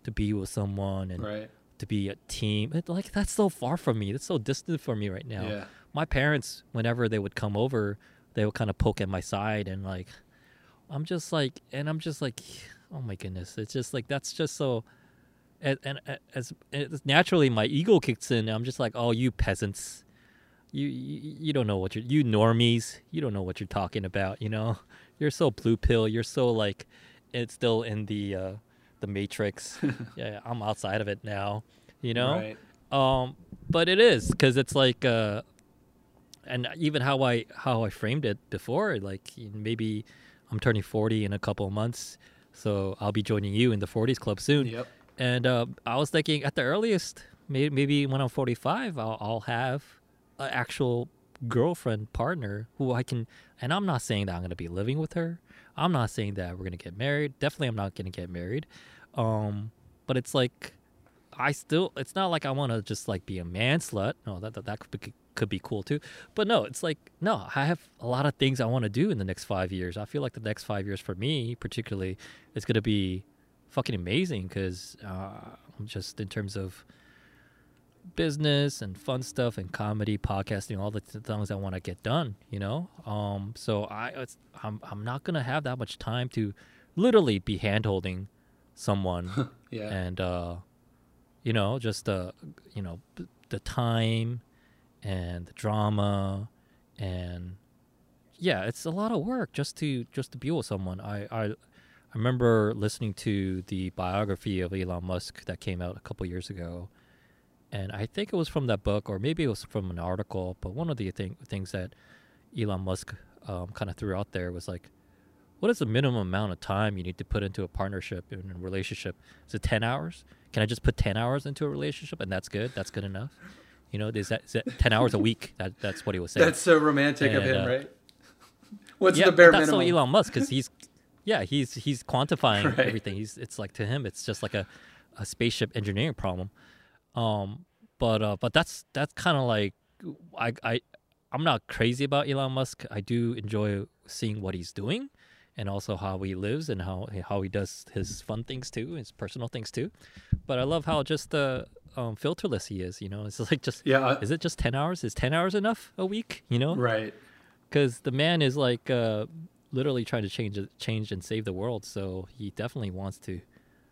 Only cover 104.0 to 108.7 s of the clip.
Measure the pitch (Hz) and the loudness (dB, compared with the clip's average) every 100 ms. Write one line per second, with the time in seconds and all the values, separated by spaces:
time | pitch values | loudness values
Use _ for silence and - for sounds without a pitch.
104 | 90 101 104 92 110 92 87 95 92 87 | -2 0 0 -2 -2 -2 -2 -2 -4 -4
105 | 90 90 - - - 90 - 90 90 - | -4 -4 -6 -10 -10 -8 -6 -4 -6 -8
106 | - 113 92 90 - 95 85 87 95 - | -10 -8 -6 -6 -8 -8 -8 -10 -12 -16
107 | _ _ _ _ _ _ _ 101 98 104 | _ _ _ _ _ _ _ -8 -6 -6
108 | 110 - 214 180 160 156 127 | -6 -6 -4 -2 -2 0 0